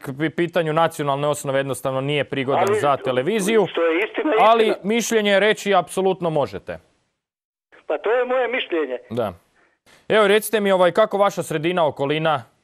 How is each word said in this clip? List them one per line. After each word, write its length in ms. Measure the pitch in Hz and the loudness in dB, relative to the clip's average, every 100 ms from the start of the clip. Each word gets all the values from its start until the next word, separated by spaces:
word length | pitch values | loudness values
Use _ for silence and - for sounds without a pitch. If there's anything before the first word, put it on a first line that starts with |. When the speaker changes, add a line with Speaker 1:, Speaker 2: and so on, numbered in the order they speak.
| - | -4
Speaker 1:
pi-, 180 | 135 160 | -4 -4
pitanju 420 | - 175 185 160 156 | -2 -2 -2 0 2
nacionalne 520 | 165 - 143 139 147 | 0 0 -2 -2 -2
osnove 320 | 143 143 135 | -2 -2 -2
jednostavno 420 | 135 123 135 131 | -2 -4 -4 -4
nije 220 | 139 147 131 | -2 -2 -2
prigodan 380 | 139 131 139 | -4 -2 0
Speaker 2:
Ali 120 | 190 214 | 0 0
Speaker 1:
za 200 | 147 135 | 0 0
televiziju. 720 | 131 123 143 220 190 226 170 | 0 -2 0 -2 0 2 2
Speaker 2:
što 160 | - | 0
je 140 | 165 165 | 0 0
istina, 320 | 214 - 311 | -2 -4 -2
je 60 | 214 | 4
Speaker 1:
Ali 220 | 208 233 | 4 6
Speaker 2:
istina. 140 | 220 185 190 | 2 0 -2
Speaker 1:
mišljenje 540 | 233 - 226 208 196 | -2 0 0 2 4
reći 340 | 208 208 202 190 | 2 0 2 2
apsolutno 540 | 170 196 190 185 170 | 2 -2 -2 0 -2
možete. 480 | 156 123 92 - 80 - _ _ _ _ _ _ _ _ - - | 0 -2 -6 -10 -14 -16 _ _ _ _ _ _ _ _ -18 -6
Speaker 2:
Pa 100 | 151 | -4
to 140 | 202 | 0
je 140 | 247 247 | 0 0
moje 220 | 254 233 | 0 0
mišljenje. 500 | 247 - 170 135 123 - | -4 -4 -4 -4 -6 -8
Speaker 1:
Da. 240 | 117 104 87 _ _ _ _ _ _ - | -4 -4 -6 _ _ _ _ _ _ 0
Evo, 180 | 208 196 | 2 4
recite 320 | 208 - 220 | 4 2 -2
mi, 120 | 202 | 2
ovaj, 200 | 185 180 | 4 4
kako 260 | 220 214 196 | 4 2 2
vaša 260 | 202 180 | 0 0
sredina, 440 | 151 156 165 180 151 | -6 -4 -2 0 0
okolina? 560 | 117 139 151 160 143 117 _ | 0 -2 0 0 -2 -6 _